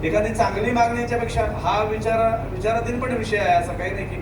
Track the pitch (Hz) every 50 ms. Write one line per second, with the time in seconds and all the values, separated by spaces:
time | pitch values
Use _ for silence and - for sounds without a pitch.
0 | - - - 208 214 226 226 233 226 226 - 202 214 240 240 240 233 233 240 240
1 | 240 233 240 233 233 226 - 226 220 214 220 - - - 196 208 220 214 220 220
2 | - 226 226 226 226 226 226 - - - - - - 220 226 233 233 233 240 240
3 | 254 254 247 233 214 - 208 208 202 180 180 175 - - 170 - 180 190 185 190
4 | 190 190 - -